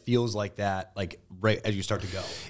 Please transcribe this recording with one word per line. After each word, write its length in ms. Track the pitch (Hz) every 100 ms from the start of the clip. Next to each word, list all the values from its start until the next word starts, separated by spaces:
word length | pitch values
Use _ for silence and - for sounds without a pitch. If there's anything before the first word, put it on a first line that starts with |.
| -
feels 280 | 120 120
like 220 | 104 104 -
that, 360 | 101 95 - 101
like, 240 | 90 - - 92
right 180 | 110 104 110
as 100 | 101
you 80 |
start 180 | 92 104
to 60 | 95
go. 140 | 92 - -